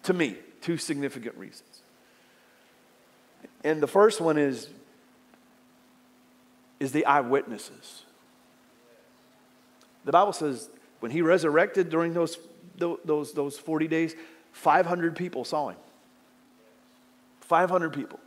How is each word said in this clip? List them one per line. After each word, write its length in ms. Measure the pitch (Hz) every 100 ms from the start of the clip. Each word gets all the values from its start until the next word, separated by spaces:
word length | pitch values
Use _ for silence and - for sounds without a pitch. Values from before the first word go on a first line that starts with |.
To 100 | -
me, 240 | 180 143 92 - -
two 160 | - 165
significant 580 | - 143 139 127 113
reasons. 460 | - 98 - _ - _ _ _ _ _ _ _ _ _ _ _ _ _ _ _ _ - _
And 180 | 147 156
the 40 | 143
first 340 | 196 220 214
one 160 | 165 151
is, 320 | 143 123 - - - _ _ _ _ - _ _ _ _ _ _ _ _ _ _ _ _ _ _
is 120 | 135
the 160 | 147 139
eyewitnesses. 960 | 143 123 139 - 107 - - - - - _ _ _ _ _ _ _ _ - _ _ _ _ _ _ _ _ _ _
The 60 | -
Bible 200 | 170 202
says 380 | - 151 120 - - - _
when 120 | 117
he 120 | 156
resurrected 680 | 165 180 156 151 202 196 170
during 240 | 160 170
those, 240 | 170 160 - - - - -
tho-, 220 | 170 165
those, 300 | 160 151 143
those 240 | 147 143 139
forty 300 | - 156 160
days, 280 | 160 160 160 - - _
five 340 | - 165 160
hundred 300 | 175 180 165
people 280 | 156 180 135
saw 260 | 120 156 131
him. 80 | 87 - - _ _ _ _ _ _ - _ _ _ _ _ _ _
Five 300 | - 165 180
hundred 220 | 180 160
people. 260 | 143 - -